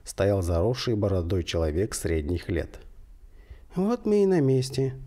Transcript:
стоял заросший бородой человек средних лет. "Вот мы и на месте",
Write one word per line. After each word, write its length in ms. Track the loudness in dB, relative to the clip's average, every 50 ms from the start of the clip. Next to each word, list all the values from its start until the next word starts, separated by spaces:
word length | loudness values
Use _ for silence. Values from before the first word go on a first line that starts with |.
| -16
стоял 360 | -10 -4 0 0 2 2 2
заросший 540 | 0 0 0 2 2 0 0 -2 -2 -2 0
бородой 480 | 0 0 0 0 0 0 0 0 -2 -2
человек 500 | -2 -2 0 0 0 0 0 -2 -2 -4
средних 560 | -4 -2 -2 -2 -2 -2 -2 -4 -4 -4 -4
лет. 300 | -4 -4 -4 -6 -10 -16 -18 -20 -20 -20 -20 -20 -20 -20 -20 -20 -20 -20 -20 -20 -20 -20 -18 -8 -4
"Вот 300 | -2 0 0 0 0 0
мы 180 | 2 4 4 6
и 20 |
на 140 | 6 4 4
месте", 540 | 4 4 4 2 2 0 -2 -2 -2 -2 -2 -6 -12